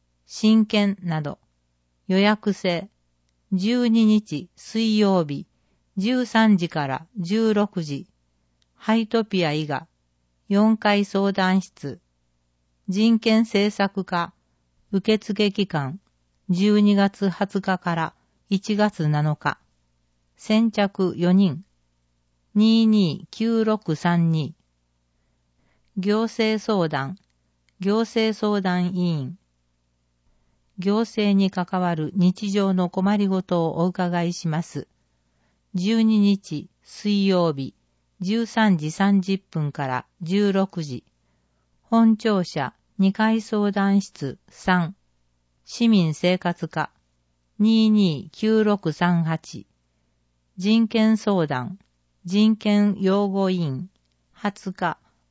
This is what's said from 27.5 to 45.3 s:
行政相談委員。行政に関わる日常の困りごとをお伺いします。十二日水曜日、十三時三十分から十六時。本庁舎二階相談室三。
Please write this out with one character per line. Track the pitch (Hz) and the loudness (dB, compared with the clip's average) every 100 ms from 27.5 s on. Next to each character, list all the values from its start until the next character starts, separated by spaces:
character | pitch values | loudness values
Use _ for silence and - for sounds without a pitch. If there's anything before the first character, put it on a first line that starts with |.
| _ _ - | _ _ -6
行 | 190 214 | -2 0
政 | 226 226 220 | 0 0 -2
相 | 214 208 208 | 0 -2 -2
談 | 190 180 180 | 0 0 -2
委 | 185 | -2
員。 | 180 156 131 175 _ _ _ _ _ _ _ _ _ _ _ _ _ - | -2 -2 -6 -12 _ _ _ _ _ _ _ _ _ _ _ _ _ -8
行 | 185 208 | -2 0
政 | 233 - 208 196 | -2 -2 2 2
に | 190 | 2
関 | 190 175 185 | -2 -4 -2
わ | 180 | -2
る | 160 151 196 | -2 -4 0
日 | 180 180 208 | 0 0 -2
常 | 202 196 | -2 0
の | 185 175 | 0 -2
困 | - 190 208 | -2 0 0
り | 202 | 0
ご | 190 | -2
と | 185 175 165 | -2 -2 -2
を | - | -2
お | 180 | -2
伺 | 175 175 175 | -2 -4 -2
い | 170 | -4
し | 175 165 | -4 -4
ま | 156 | -4
す。 | - 143 - _ _ _ _ _ _ _ _ | -6 -10 -14 _ _ _ _ _ _ _ _
十 | 185 190 226 | -6 -2 2
二 | 220 214 | 2 4
日 | 202 196 - 151 - _ | 4 2 -2 -12 -12 _
水 | _ - 208 202 196 | _ -8 -2 0 2
曜 | 180 170 | 2 0
日、 | 139 135 - _ _ _ - | -2 -8 -12 _ _ _ -10
十 | 185 226 | -4 -2
三 | 233 - 220 170 | -2 0 2 2
時 | 151 | -2
三 | - 196 196 | -2 2 2
十 | 185 190 | 0 -4
分 | _ 160 147 | _ -6 -6
か | 147 139 | -6 -6
ら | 127 - - | -6 -8 -12
十 | 160 202 202 | -4 0 0
六 | 196 190 175 | 0 -2 -4
時。 | 151 123 - _ _ _ _ _ _ _ | -10 -10 -14 _ _ _ _ _ _ _
本 | _ 226 226 214 | _ 2 4 2
庁 | 226 202 | 0 -2
舎 | 170 156 127 - _ - | -2 -6 -8 -10 _ -2
二 | 190 | 0
階 | 196 220 226 | 0 0 0
相 | 214 214 208 | -2 -2 -2
談 | 202 196 196 | 0 2 0
室 | - - 139 - _ | 0 -6 -10 -10 _
三。 | - - 180 165 - _ _ _ | -8 -2 0 -2 -8 _ _ _